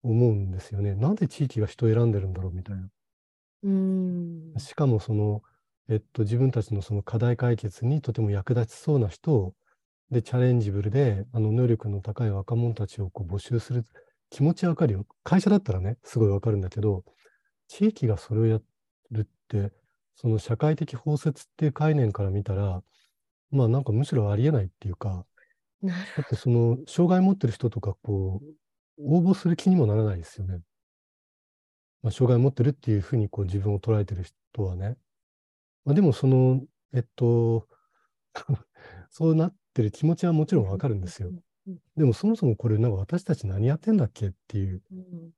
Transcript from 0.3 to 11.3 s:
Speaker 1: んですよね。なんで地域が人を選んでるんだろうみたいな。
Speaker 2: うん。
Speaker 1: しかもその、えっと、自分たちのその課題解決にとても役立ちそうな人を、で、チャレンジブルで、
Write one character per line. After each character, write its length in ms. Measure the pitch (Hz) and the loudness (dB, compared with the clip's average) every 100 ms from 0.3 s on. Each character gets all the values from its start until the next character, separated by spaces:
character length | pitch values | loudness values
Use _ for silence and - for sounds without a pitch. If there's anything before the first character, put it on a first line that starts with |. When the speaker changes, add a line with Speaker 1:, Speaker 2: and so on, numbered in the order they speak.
Speaker 1:
ん 160 | 104 95 | 2 -2
で 100 | 92 | -8
す 120 | - | -8
よ 100 | 101 | -4
ね。 140 | 101 | -2
な 140 | 98 135 | 0 0
ん 60 | |
で 120 | 214 180 | 0 -2
地 180 | - | -2
域 140 | 139 110 | -4 -2
が 80 | 107 | -4
人 180 | - | 0
を 80 | 113 | 2
選 140 | 113 117 | 4 2
ん 40 | |
で 80 | 104 | 0
る 80 | 95 | -2
ん 60 | |
だ 80 | 90 | -6
ろ 80 | 92 | -6
う 40 | |
み 100 | 90 | -8
た 100 | 92 | -10
い 20 | |
な。 140 | 95 95 _ _ _ _ _ _ _ | -12 -12 _ _ _ _ _ _ _
Speaker 2:
う 60 | 196 | -2
ん。 840 | 196 190 190 185 175 170 165 160 151 | 0 0 -2 -2 -4 -8 -10 -12 -12
Speaker 1:
し 160 | 143 | -10
か 140 | - 143 | -2 2
も 120 | 107 | 0
そ 140 | - | 0
の、 300 | 107 104 104 _ _ _ _ - | 0 0 -2 _ _ _ _ -4
え 100 | 110 | -4
っ 20 | |
と、 240 | _ - | _ -4
自 140 | 104 120 | -2 2
分 120 | 131 | 2
た 140 | 120 | 0
ち 100 | - | -2
の 80 | 101 | -6
そ 140 | - | -4
の 80 | 101 | -6
課 160 | - 117 | -2 -2
題 180 | 120 120 | 0 0
解 180 | 123 | 0
決 300 | 113 104 - | 0 -4 -4
に 160 | 120 151 | -2 -2
と 100 | - | -2
て 100 | 113 | -2
も 100 | 107 | 0
役 240 | 101 95 | -2 0
立 200 | 120 113 | -2 -2
ち 40 | - | -6
そ 160 | - | 0
う 40 | 143 | 0
な 80 | 104 | 0
人 280 | - - | -4 0
を、 200 | 127 95 _ _ _ _ _ _ | 0 0 _ _ _ _ _ _
で、 140 | 123 | -4
チ 100 | - | 0
ャ 60 | 127 | 0
レ 120 | 127 | 4
ン 80 | 123 | 2
ジ 120 | 104 | 2
ブ 100 | 101 | -2
ル 80 | 101 | 0
で、 380 | 127 131 98 104 | 2 2 0 -4